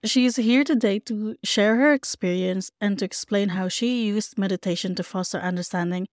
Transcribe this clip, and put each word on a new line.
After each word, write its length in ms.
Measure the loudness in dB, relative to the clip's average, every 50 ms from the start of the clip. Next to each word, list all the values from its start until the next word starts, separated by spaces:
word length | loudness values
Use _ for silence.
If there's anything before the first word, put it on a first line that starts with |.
| -2
She 220 | 2 2 4 4
is 80 | 4 2
here 280 | 2 2 4 4 4 4
today 360 | 4 2 2 2 2 0 0
to 360 | _ -6 -6 -4 -4 -6 -8 _ -4
share 340 | -2 2 4 4 4 4
her 160 | 4 6 4 4
experience 760 | 2 0 -4 -6 -2 -2 -2 0 0 0 0 -2 -2 -4 -8 _ _
and 200 | -2 -2 0 0
to 60 | -4
explain 440 | -4 -4 -6 -4 _ 0 0 0 0
how 200 | 0 -2 -2 -2
she 360 | -2 -2 0 0 0 0 0
used 320 | 0 0 -2 -2 -2 -2
meditation 560 | -2 0 0 -2 -2 -2 -4 -4 -2 -2 -4 -4
to 100 | -4 -6
foster 360 | -4 -4 -4 -4 -4 -4 -4
understanding 680 | -4 -2 -2 -2 -4 -4 -2 -2 -2 -2 -2 -4 -6 -8